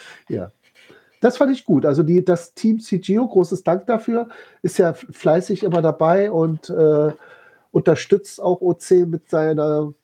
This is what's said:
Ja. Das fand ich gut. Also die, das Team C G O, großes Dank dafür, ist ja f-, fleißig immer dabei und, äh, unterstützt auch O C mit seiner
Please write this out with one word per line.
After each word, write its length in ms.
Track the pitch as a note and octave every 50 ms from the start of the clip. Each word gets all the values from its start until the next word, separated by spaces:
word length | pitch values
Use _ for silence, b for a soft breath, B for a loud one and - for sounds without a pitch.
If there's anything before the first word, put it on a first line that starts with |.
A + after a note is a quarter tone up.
| B B B B B B
Ja. 240 | - G#2 F2+ - - _ _ b b b b b b b b b b b
Das 160 | - B3 B3 -
fand 160 | D4 C4 C4+
ich 100 | - -
gut. 220 | - F3 C3+ -
Also 180 | D3 C#3 D3+ E3
die, 220 | D3+ F3 F3+ F#3
das 280 | F#3 F3 E3+ - - _
Team 280 | - - A3 A3 A3
C 160 | - - G#3 F3+
G 200 | - - G3 A3+
O, 120 | C4 A3+
großes 340 | - F#3+ F3 - F#3+ F3+ -
Dank 240 | F3+ F3 F#3+ - -
dafür, 400 | A#3 A3 A3+ - A3+ A#3 A#3 A#3 B B B B B B
ist 160 | B E3+ - -
ja 120 | F#3 E3
f-, 180 | D#3 - - -
fleißig 540 | - - - E3 D#3 F3 F3+ - G3+ F3 F3
immer 180 | F3+ E3+ E3+
dabei 480 | D#3+ D#3+ D3+ - D#3+ D#3+ F3 G3 G3+ G#3+
und, 400 | F3+ E3 E3 E3 D#3+ D#3 - -
äh, 440 | E3+ E3 D#3 D3+ D3+ D3 D3+ D3+ D3+ - b b b b b b b b b b
unterstützt 720 | b E3+ - F3+ D#3 - - - G3 G3+ G3+ - - -
auch 180 | - F3+ F#3 F3+
O 140 | F#3 F3+ E3
C 320 | - - - F#3 F3+ F3
mit 240 | E3 E3 E3 - _
seiner 640 | F3+ D#3+ D#3 D#3 D#3 D3+ D3 D#3 D3+ D3+ D3+ D3 D3 _